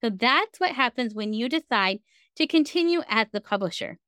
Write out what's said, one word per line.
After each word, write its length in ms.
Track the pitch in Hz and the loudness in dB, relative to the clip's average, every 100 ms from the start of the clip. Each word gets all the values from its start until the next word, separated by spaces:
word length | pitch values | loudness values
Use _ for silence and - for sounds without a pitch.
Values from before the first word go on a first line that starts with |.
So 80 | 233 | -4
that's 500 | 190 233 285 427 - | 0 2 2 0 -2
what 120 | 359 | -4
happens 420 | 262 254 240 240 | 0 -2 0 -6
when 180 | 214 214 | -4 -6
you 160 | 214 240 | -2 -2
decide 520 | 320 - 226 190 196 _ _ _ - | -2 0 0 0 -2 _ _ _ -4
to 100 | 311 | 2
continue 540 | 330 294 349 339 339 - | 2 2 2 2 0 0
as 200 | 214 214 | 0 0
the 80 | 208 | -4
publisher. 560 | - 202 190 - 95 170 | -4 -4 -2 -6 -10 -12